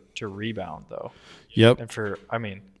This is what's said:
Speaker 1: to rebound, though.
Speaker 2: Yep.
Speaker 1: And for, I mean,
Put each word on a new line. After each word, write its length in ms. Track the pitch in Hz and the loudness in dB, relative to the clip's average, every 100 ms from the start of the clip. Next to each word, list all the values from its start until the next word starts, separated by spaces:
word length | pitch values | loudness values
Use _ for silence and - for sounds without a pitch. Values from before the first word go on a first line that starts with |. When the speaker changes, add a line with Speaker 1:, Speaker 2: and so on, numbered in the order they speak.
| _ | _
Speaker 1:
to 140 | - 110 | -10 -10
rebound, 560 | 98 110 107 87 78 - | -6 -6 -6 -10 -12 -12
though. 220 | - - - - - - | -12 -12 -16 -20 -20 -4
Speaker 2:
Yep. 300 | - 113 127 | 6 6 6
Speaker 1:
And 100 | 117 | 0
for, 300 | - 104 95 - | -6 -6 -6 -6
I 80 | 117 | -6
mean, 240 | 110 95 - _ | -6 -12 -18 _